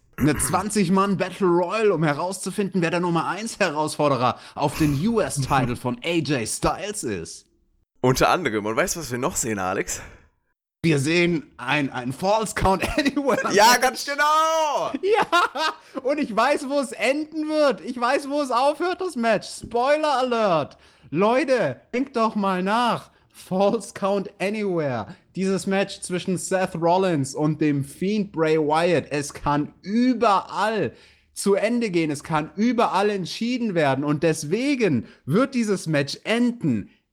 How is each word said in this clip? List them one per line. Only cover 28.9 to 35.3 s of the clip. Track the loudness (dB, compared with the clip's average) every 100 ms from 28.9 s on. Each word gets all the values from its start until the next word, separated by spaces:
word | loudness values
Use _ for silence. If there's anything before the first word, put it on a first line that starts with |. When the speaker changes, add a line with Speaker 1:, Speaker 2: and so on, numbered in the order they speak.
| 2 0
Speaker 1:
Es | -4 -6
kann | -6 -2 0 -2 -8
überall | -4 0 2 2 2 2 0 -2 -2 0 -4 -6 -20 _ _
zu | -4 2 2
Ende | 2 0 0
gehen. | 0 0
Es | -2
kann | -2 -4 -2 -2
überall | 0 2 2 2 0
entschieden | 0 -4 -4 -4 -2 -2
werden. | 2 2 2
Und | 0 0
deswegen | 0 0 -2 -2 0 0 2 0 -4 -10
wird | -2